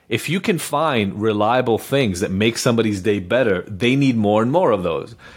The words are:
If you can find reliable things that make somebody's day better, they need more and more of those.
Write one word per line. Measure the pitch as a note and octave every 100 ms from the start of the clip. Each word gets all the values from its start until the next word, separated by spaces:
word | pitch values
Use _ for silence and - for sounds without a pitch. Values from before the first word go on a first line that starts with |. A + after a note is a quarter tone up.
| -
If | A#2 -
you | F#3+
can | A3 E3
find | - D3 D#3 A#2+ G2 G2+
reliable | A2 G#2 G#2+ B2+ A#2+ G#2+
things | - C#3 A2+ F2
that | G2+
make | F#2+ A2+ A#2
somebody's | B2+ A#2 A2 G2
day | G#2 G2+
better, | F2+ A#2+ A#2 F2+
they | - F#2+ A#2+ C#3
need | C#3 A2+
more | G2+ G#2+
and | A#2+
more | E3+ D#3+
of | G2+
those. | F2 D2+ - A#2 -